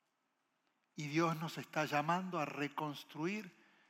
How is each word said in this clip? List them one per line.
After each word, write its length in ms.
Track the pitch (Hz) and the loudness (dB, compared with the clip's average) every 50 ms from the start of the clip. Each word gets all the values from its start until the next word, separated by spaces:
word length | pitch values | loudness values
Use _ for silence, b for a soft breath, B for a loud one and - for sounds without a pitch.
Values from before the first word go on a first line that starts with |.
| _ _ _ _ _ _ _ _ _ _ _ _ _ _ _ _ _ _ _ | _ _ _ _ _ _ _ _ _ _ _ _ _ _ _ _ _ _ _
Y 120 | - 151 | -8 -6
Dios 280 | 143 147 160 170 160 160 | 0 2 4 4 4 2
nos 220 | 156 165 151 - | 0 -2 -4 -6
está 260 | 147 127 - - 160 156 | -8 -10 -2 0 0 2
llamando 560 | 127 147 147 147 160 170 185 185 185 175 165 | 4 2 2 4 4 2 2 0 0 -2 -2
a 60 | 147 | -2
reconstruir 1080 | 139 - 139 147 143 - - 156 151 139 - - - - 151 156 185 208 214 196 180 b b b b b b b | -2 0 -2 -2 -2 0 -2 -2 -2 -2 -6 -10 -12 -6 -2 -2 -2 -2 -4 -6 -10 b b b b b b b